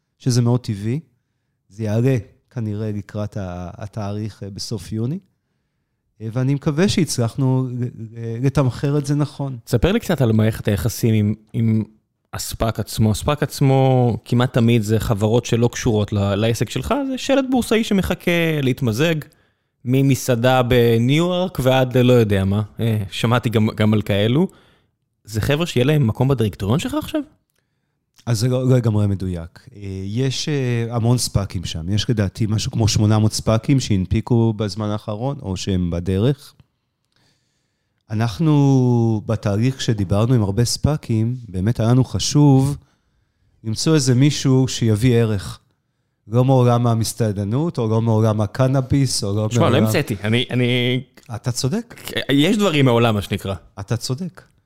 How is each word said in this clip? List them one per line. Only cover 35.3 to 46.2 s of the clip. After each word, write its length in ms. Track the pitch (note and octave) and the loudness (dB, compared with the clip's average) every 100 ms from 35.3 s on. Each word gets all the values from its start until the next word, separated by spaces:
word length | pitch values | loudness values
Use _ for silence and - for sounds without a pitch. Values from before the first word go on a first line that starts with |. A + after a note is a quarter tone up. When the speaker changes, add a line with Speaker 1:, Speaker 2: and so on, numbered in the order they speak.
| C#3+ | -8
Speaker 1:
או 160 | F#2+ F#2 | -8 -6
שהם 320 | - F#2 F2 | -2 -2 -2
בדרך. 640 | E2+ F2 F#2+ A#2+ D3 - _ _ _ _ _ _ _ _ _ _ _ _ _ _ _ - | -4 -2 0 0 -2 -8 _ _ _ _ _ _ _ _ _ _ _ _ _ _ _ -8
אנחנו, 1120 | A2 A#2 - D#3+ D3 C#3 C3+ B2 A#2+ A2+ A2 G2 | -4 -2 0 2 4 6 4 4 4 2 0 -2
בתהליך 560 | A2 G#2+ G2+ B2 C3 | -2 0 0 0 -2
שדיברנו 520 | - G#2+ F2+ G2 A#2 | -2 -2 0 0 2
עם 100 | B2+ | 2
הרבה 220 | G2+ G2 A#2+ | 2 0 -2
ספאקים, 720 | - C#3 D3+ - A2+ A2+ B2+ A2 | 0 0 -2 -2 -2 -2 -4 -8
באמת 300 | F#2 G2+ A#2+ | -4 -2 0
היה 100 | A2+ | 2
לנו 140 | B2+ | 2
חשוב 720 | B2 - - D3 D3 C3 C#3 C#3+ _ _ _ _ _ _ _ _ | 2 -2 0 4 6 6 2 -2 _ _ _ _ _ _ _ _
למצוא 320 | A2 G#2+ D#3+ D#3 | -8 -2 2 2
איזה 200 | C3 B2 | 4 4
מישהו 520 | D3 C#3+ C#3 C3 C3 | 4 2 2 2 2
שיביא 480 | - A2+ G#2+ B2+ A#2 | 0 2 2 4 4
ערך. 440 | A2+ G#2 - - _ _ _ _ _ _ | 2 -2 -6 -16 _ _ _ _ _ _